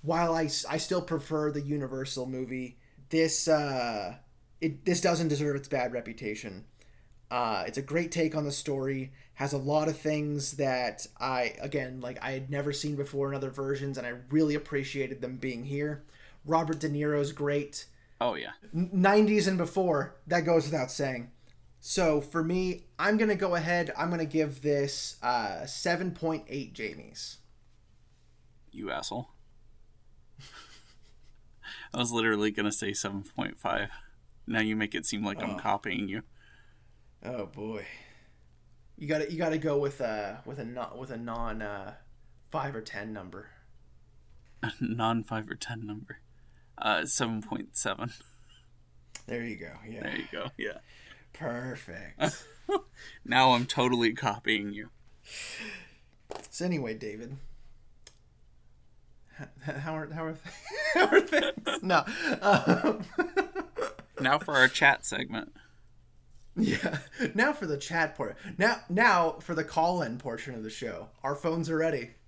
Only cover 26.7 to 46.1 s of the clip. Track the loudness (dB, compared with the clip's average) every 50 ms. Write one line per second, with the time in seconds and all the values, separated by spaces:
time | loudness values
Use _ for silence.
26.7 | -8 -8 -8 -8 -8 -10 -14 -16 -14 -12 -12 -12 -14 -16 -20 -20 -20 -20 -20 -20
27.7 | -20 -20 -20 -20 -20 -20 -20 -20 -20 _ -20 -20 -20 -20 -20 -20 -20 -20 -20 -18
28.7 | -12 -10 -8 -6 -6 -4 -4 -4 -6 -6 -8 -12 -18 -20 -20 -20 -20 -20 -20 -20
29.7 | -20 -20 -20 -20 -20 -20 -20 -20 -20 -20 -20 -20 -20 -20 -20 -20 -20 -20 -20 -20
30.7 | -20 -20 -20 -20 -20 -20 -20 -20 -20 -20 -20 -20 -20 -20 -20 -20 -20 -18 -16 -14
31.7 | -14 -14 -14 -8 0 2 2 4 4 6 6 6 6 6 4 4 4 2 2 4
32.7 | 4 4 2 2 0 0 -2 -2 -2 -4 -6 -6 -4 -4 -4 -2 -2 -2 0 0
33.7 | 0 0 -2 -4 -8 -14 -16 -20 -20 -20 -20 -20 -20 -16 -6 -2 0 2 2 2
34.7 | 2 0 0 0 0 2 2 2 2 2 -2 -2 -2 -4 -4 -6 -6 -2 0 0
35.7 | 0 0 0 -4 -4 -2 -4 -4 -6 -8 -8 -12 -20 -20 -20 -20 -20 -20 -20 -20
36.7 | -20 -20 -20 -20 -20 -20 -20 -20 -20 -14 -10 -8 -8 -8 -8 -8 -10 -10 -10 -8
37.7 | -8 -10 -10 -12 -16 -18 -20 -20 -20 -20 -20 -20 -20 -20 -20 -20 -20 -20 -20 -20
38.7 | -20 -20 -20 -20 -16 -12 -4 -2 -2 -2 -2 -4 -2 -2 0 0 0 0 0 2
39.7 | 2 2 2 0 -2 -2 -4 -2 -2 -4 -4 -6 -8 -10 -12 -12 -10 -10 -10 -8
40.7 | -8 -8 -8 -8 -8 -12 -10 -10 -10 -8 -8 -6 -4 -4 -4 -4 -4 -4 -6 -6
41.7 | -6 -8 -10 -12 -14 -16 -20 -20 -20 -20 -20 -20 -20 -20 -16 -8 -6 -4 -4 -4
42.7 | -6 -8 -10 -8 -8 -8 -8 -8 -10 -10 -12 -12 -14 -16 -16 -18 -20 -20 -20 -20
43.7 | -20 -20 -20 -20 -20 -20 -20 -20 -20 -20 -20 -20 -20 -20 -20 -20 -10 -6 -6 -6
44.7 | -2 -2 -2 -2 0 2 2 2 2 0 -2 -2 -4 -6 -4 -6 -8 -8 -6 -6
45.7 | -6 -8 -6 -8 -10 -10 -10 -14